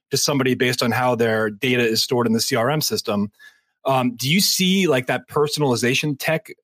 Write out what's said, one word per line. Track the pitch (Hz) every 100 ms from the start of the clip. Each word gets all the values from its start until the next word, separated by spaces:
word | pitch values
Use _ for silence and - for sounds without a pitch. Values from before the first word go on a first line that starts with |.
| _
to | 135
somebody | - 143 127 123
based | 127 123
on | 123
how | 120 127
their | 117 113 110 110
data | 104 127 123
is | 117 113
stored | - 123 117
in |
the | 113
C | - 127
R | 120
M | 156
system. | - 107 - 104 101 - - - _ _
Um, | 131 131 123 120
do | 127
you | 185
see, | - - 185 196 175
like, | 131 127
that | 127 -
personalization | 151 147 151 143 120 120 135 151 135
tech | - 156 - -